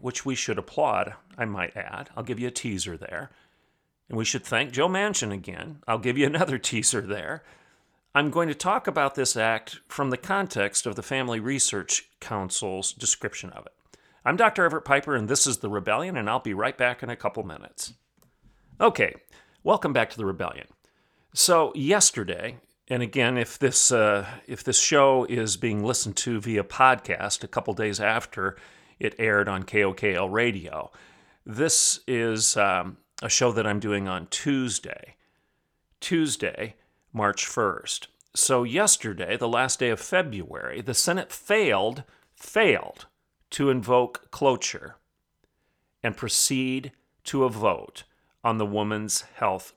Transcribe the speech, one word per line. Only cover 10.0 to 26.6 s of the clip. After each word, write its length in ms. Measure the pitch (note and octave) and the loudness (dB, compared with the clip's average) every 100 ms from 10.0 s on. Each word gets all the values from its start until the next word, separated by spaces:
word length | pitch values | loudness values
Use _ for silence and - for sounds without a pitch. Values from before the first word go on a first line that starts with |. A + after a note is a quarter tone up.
| C#3 | -2
the 80 | B2+ | -2
context 720 | - G3 G3 - G2+ - A#2+ | -2 -2 -2 -2 -2 0 -4
of 80 | G2+ | -4
the 80 | |
Family 360 | - C3+ B2 A#2 | -4 -4 -2 -4
Research 720 | A2+ C#3 - G2+ F2 - - - | -2 0 0 -2 -2 -4 -4 -16
Council's 720 | - G#2+ F#2 - G2+ F#2+ G2 | -8 -6 -4 -4 -4 -4 -6
description 600 | - A2 - G2+ - F#2+ | -4 -2 -2 -4 -10 -14
of 160 | - - | -14 -18
it. 60 | _ _ _ _ _ B2+ | _ _ _ _ _ 0
I'm 100 | F3 | 4
Doctor 300 | A3+ G#3 E3+ | 4 4 2
Everett 200 | D3+ - | 0 2
Piper, 300 | C#3 D3 C3 | 0 2 -2
and 120 | G#2+ | 0
this 180 | C3 C#3 | 2 2
is 120 | A2+ | 0
The 120 | G#2 | -2
Rebellion, 480 | G2+ F#2 A2 F3+ D#3 | -4 0 -2 -2 -4
and 100 | G#2 | -2
I'll 120 | B2+ | -2
be 160 | A#2+ G2 | -2 -2
right 220 | A#2+ - | -2 0
back 260 | B2 B2 | -2 -2
in 80 | A#2+ | -8
a 40 | A#2 | -6
couple 280 | G2+ A#2 | -6 -6
minutes. 500 | F#2+ D#2 - - - - _ _ _ _ _ _ _ - | -10 -12 -16 -14 -14 -14 _ _ _ _ _ _ _ 0
Okay, 320 | A3 - F#2+ - _ - _ _ | 2 4 0 -2 _ -20 _ _
welcome 300 | D3+ G#3 D#3+ | 0 2 2
back 160 | B2+ A2 | 0 0
to 80 | A#2 | -2
The 80 | G2 | -4
Rebellion. 420 | F#2 F2+ - - _ _ _ _ _ _ | -4 -6 -8 -16 _ _ _ _ _ _
So 400 | - - E3+ D3 - | 2 4 6 4 0
yesterday, 800 | C#3 G3+ - - F#2 F2 A2 B2 _ _ - | 2 4 4 2 -6 -6 -8 -12 _ _ -4
and 160 | B2 | -2
again, 340 | A#2+ C3+ A#2+ B2+ | 0 2 2 2
if 220 | A2+ - | -2 2
this, 320 | C3+ - - | 2 4 4
uh, 340 | A#2+ G#2+ G2+ G2+ A#2+ - | 6 6 4 0 -10 -12
if 160 | B2 | -8
this 160 | - - | 0 2
show 460 | - D3+ C#3 C3 A#2+ | 4 6 8 6 2
is 320 | A#2 A2 G2+ | 0 0 0
being 260 | A#2+ G#2 | 0 0
listened 320 | G#2+ A#2+ G#2+ - | 0 0 -2 -4
to 220 | - A2+ | -2 -2
via 240 | A#2 G#2+ | -2 -2